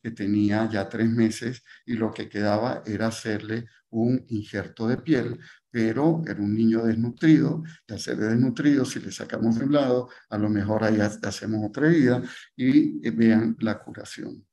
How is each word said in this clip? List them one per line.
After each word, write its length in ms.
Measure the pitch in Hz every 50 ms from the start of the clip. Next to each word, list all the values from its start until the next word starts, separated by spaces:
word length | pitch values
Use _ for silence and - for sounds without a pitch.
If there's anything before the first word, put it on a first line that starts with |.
que 80 | _ 117
tenía 580 | 113 - 104 98 104 104 104 101 104 110 113
ya 220 | 110 107 98 95 -
tres 220 | - - 113 113
meses 520 | 113 120 113 110 110 - 120 120 131 - _ - - - _
y 80 | - 120
lo 180 | 110 113 107
que 160 | 104 - 107
quedaba 540 | - - 104 104 104 104 107 113 127 127 - -
era 220 | - 104 98 110
hacerle 600 | 113 110 - - 113 107 101 104 104 110 113 117 - _ _ _ _
un 340 | - 113 113 120 131 127 120 _
injerto 580 | 117 107 104 - - 101 92 - - - 113
de 100 | 113 127
piel, 420 | 127 - 160 151 123 117 120 120 - - - - _ _ _
pero 540 | - 117 113 113 110 131 143 165 165 165 160
era 160 | 110 101 101
un 140 | 101 101 107
niño 300 | 110 113 113 113 113 113
desnutrido, 760 | 113 110 113 120 120 - - 170 160 160 135 131 131 - - - - - - _
y 60 | - 107
al 60 | 95
ser 180 | - - 123
desnutrido, 680 | - 107 110 113 120 127 131 117 - 135 147 143 131 127
si 160 | - - 123
le 120 | - 98
sacamos 480 | - - - - - 104 107 113 113 113
de 60 | 135
un 80 | 139 147
lado, 360 | 147 139 127 123 127 123 - - - _ _
a 80 | 113 104
lo 100 | 104 107
mejor 340 | 107 101 95 101 107 107 110
ahí 160 | 107 110 107
ha-, 200 | 104 107 104 -
hacemos 420 | - 101 98 - - - 110 107 107 101
otra 180 | - - 147
herida 360 | 160 170 160 131 123 123 123 123 - - - - _ _
y, 520 | - 127 131 135 147 - - - - -
eh, 40 | 117
vean 440 | 113 113 117 113 113 110 113 113 113 -
la 180 | 113 110 101
curación. 640 | - - - - 101 104 - - 113 110 120 - - 101 _